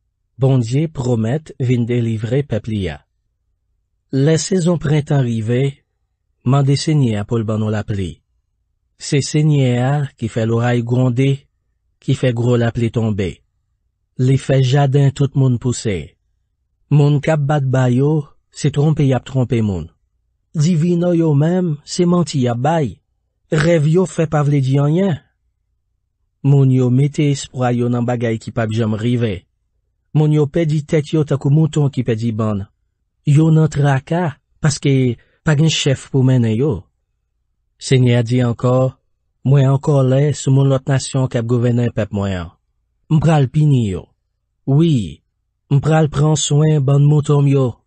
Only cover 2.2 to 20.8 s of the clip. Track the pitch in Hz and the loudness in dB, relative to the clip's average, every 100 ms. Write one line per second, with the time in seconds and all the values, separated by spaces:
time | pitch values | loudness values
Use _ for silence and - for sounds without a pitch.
2.2 | 110 135 139 107 - 107 87 71 _ _ | -4 -4 -4 -6 -6 -6 -6 -10 _ _
3.2 | _ _ _ _ _ _ _ _ _ 135 | _ _ _ _ _ _ _ _ _ 0
4.2 | 143 160 - 190 170 170 143 151 147 143 | 2 2 0 -2 0 -2 0 -2 0 0
5.2 | 120 113 107 123 139 - _ _ _ _ | 0 -2 -2 -2 -2 -6 _ _ _ _
6.2 | _ _ 120 139 135 139 - 151 123 104 | _ _ 0 2 2 0 0 0 0 -2
7.2 | 104 117 110 107 107 107 - 101 87 73 | -4 -4 -4 -4 -2 -4 -4 -6 -6 -10
8.2 | _ _ _ _ _ _ _ - - 143 | _ _ _ _ _ _ _ -18 -4 -2
9.2 | - 151 156 147 127 123 127 147 135 - | -2 0 2 2 2 0 0 -2 -4 -8
10.2 | 113 117 113 113 120 120 117 123 127 117 | -8 -4 -2 0 0 -2 -2 0 0 0
11.2 | 135 135 _ _ _ _ _ _ - 131 | -2 -2 _ _ _ _ _ _ -6 -2
12.2 | 127 120 120 120 117 120 113 117 110 101 | -2 0 0 2 0 -2 -2 -2 -2 -2
13.2 | 90 - _ _ _ _ _ _ _ - | -4 -8 _ _ _ _ _ _ _ -2
14.2 | 127 135 - 135 131 143 143 143 139 - | 0 0 2 0 2 2 2 2 2 2
15.2 | 139 139 135 120 127 120 113 87 69 _ | -2 0 0 0 -2 -4 -4 -6 -8 _
16.2 | _ _ _ _ _ _ - 147 143 143 | _ _ _ _ _ _ 0 2 4 2
17.2 | 151 160 139 151 135 131 127 123 147 156 | 0 -2 0 -2 0 0 2 2 0 -2
18.2 | 143 _ _ - 143 143 156 156 135 123 | -4 _ _ -6 -4 0 0 2 0 0
19.2 | - 135 120 117 107 90 78 _ _ _ | -2 -2 0 0 -2 -4 -8 _ _ _
20.2 | _ _ _ 170 156 165 | _ _ _ -2 0 2